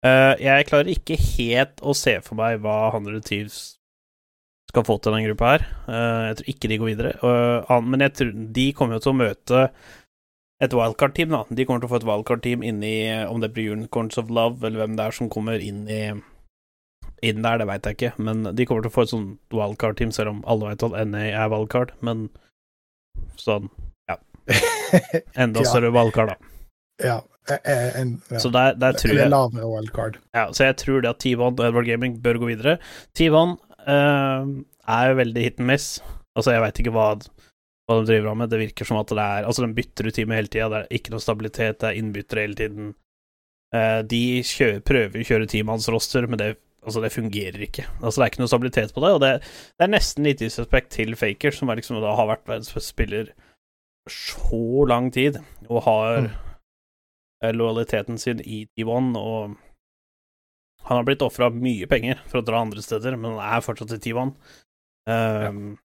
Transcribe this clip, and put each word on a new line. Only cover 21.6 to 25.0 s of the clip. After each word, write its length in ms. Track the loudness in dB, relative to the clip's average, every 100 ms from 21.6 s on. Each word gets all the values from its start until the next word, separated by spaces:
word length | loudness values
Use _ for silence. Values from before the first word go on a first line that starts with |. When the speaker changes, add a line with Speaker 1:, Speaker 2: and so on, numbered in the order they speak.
| 0 0 -2 -4
Speaker 1:
Men 260 | -6 -4 -6 -12 _ _ _ _ _ _ _ -10 -10 -8
sånn, 300 | -2 -2 -4 -12 -16 _ -8
ja. 60 | -8 _ -20 0
Speaker 2:
<laughs> 120 | 2 2 -2 4 4